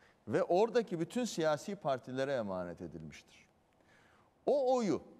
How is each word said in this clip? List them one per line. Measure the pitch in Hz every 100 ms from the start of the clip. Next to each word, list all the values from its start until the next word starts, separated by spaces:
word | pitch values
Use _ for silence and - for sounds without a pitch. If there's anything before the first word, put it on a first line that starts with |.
| - _ -
Ve | 117
oradaki | - 175 233 226 202 170
bütün | 165 240
siyasi | 247 - 156 147 - 196
partilere | 151 131 - 131 135
emanet | 135 101 92 87 82
edilmiştir. | 87 82 78 71 - - - _ _ _ _ _ _ _ _ _ -
O | 285 254 254
oyu | 208 113 -